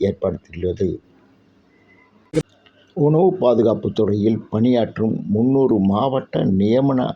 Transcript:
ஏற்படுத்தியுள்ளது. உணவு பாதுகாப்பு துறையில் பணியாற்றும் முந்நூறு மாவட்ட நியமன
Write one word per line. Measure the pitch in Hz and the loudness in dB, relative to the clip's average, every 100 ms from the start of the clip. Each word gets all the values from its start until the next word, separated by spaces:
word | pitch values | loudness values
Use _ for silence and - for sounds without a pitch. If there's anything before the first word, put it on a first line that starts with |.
ஏற்படுத்தியுள்ளது. | 98 98 95 85 - 85 90 87 95 - _ _ _ _ _ _ _ _ _ _ _ _ _ 160 - _ _ _ _ - | -4 -2 -4 -6 -12 -8 -6 -4 -4 -6 _ _ _ _ _ _ _ _ _ _ _ _ _ -6 -6 _ _ _ _ -2
உணவு | 147 156 185 | 2 4 2
பாதுகாப்பு | - 120 117 113 104 104 | 2 2 4 2 0 -4
துறையில் | 101 104 104 104 110 | -2 -2 0 0 -2
பணியாற்றும் | - 107 120 123 107 - 110 - 78 | -4 0 2 2 0 -2 -4 -4 -4
முந்நூறு | 104 123 135 131 110 | 0 2 2 2 2
மாவட்ட | 98 101 135 131 - - 104 | 2 0 0 -2 -4 -4 -2
நியமன | 95 101 120 139 131 - | 0 2 2 2 0 -2